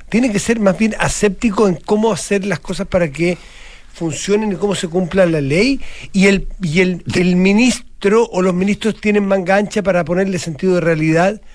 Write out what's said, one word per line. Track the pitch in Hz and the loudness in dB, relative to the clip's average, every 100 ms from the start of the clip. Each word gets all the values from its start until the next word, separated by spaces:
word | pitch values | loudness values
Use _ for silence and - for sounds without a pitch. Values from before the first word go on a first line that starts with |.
| - | -4
tiene | 220 254 | 0 0
que | 202 | 0
ser | - 226 | -2 2
más | 196 180 | 2 2
bien | 220 214 | 0 0
aséptico | 147 - 208 190 240 190 208 | -4 0 0 0 -2 2 2
en | 165 | 0
cómo | - 208 226 | 0 0 2
hacer | 180 - 202 196 | -2 -2 -2 -2
las | 160 | -6
cosas | - 175 190 | -6 -8 -2
para | 185 165 | 0 0
que | 139 175 170 - - - - - | 0 -2 -2 -10 -20 -20 -20 -20
funcionen | - 165 131 - 208 214 | -8 -6 -6 0 0 0
y | 170 | -2
cómo | 202 180 | -2 -2
se | 175 | -2
cumpla | 175 170 190 175 | -2 0 2 2
la | 160 | 2
ley, | 139 160 254 269 - - - | 0 2 2 0 -4 -10 -4
y | 196 196 | 2 4
el, | 196 - - | 4 -2 -6
y | 175 170 | -2 0
el, | 185 180 - | 0 -2 -4
el | 180 180 180 | 0 2 4
ministro | 190 208 247 - - - | 4 4 2 0 -8 -4
ministro | 202 220 233 | 2 2 2
o | 175 | 0
los | 185 | 0
ministros | 175 196 202 220 190 | 0 0 0 -2 -2
tienen | 214 208 196 | 0 0 2
manga | 196 180 202 | 0 2 0
ancha | 202 214 | 0 -2
para | 190 175 | 0 0
ponerle | 160 175 196 180 | 0 -2 -2 -4
sentido | 165 143 185 175 | -6 -4 0 2
de | |
realidad? | 165 156 160 160 190 214 - | 2 0 2 2 2 -2 -10